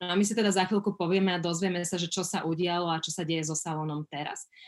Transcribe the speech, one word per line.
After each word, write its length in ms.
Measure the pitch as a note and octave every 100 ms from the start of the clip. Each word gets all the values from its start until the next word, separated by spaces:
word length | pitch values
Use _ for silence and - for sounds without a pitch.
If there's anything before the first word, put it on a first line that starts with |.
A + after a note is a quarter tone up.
No 80 | F3+
a 20 | F#3+
my 60 | G#3
si 100 | A3+
teda 160 | G#3
za 160 | F#3+ F#3
chvíľku 240 | G3+ G3+ -
povieme 320 | E3+ F#3+ F#3+
a 80 | F3
dozvieme 400 | E3+ E3 F#3+ F3 F3
sa, 80 | F3
že 160 | E3+
čo 160 | F#3+ E3+
sa 160 | E3
udialo 480 | E3 E3 F3+ F3 F3
a 80 | D#3+
čo 80 | D#3+
sa 160 | F3+
deje 160 | D#3+ E3 D#3
so 80 | D#3
salónom 480 | E3 D#3 D#3 D3+ D3+
teraz. 320 | C#3+ D3 - - -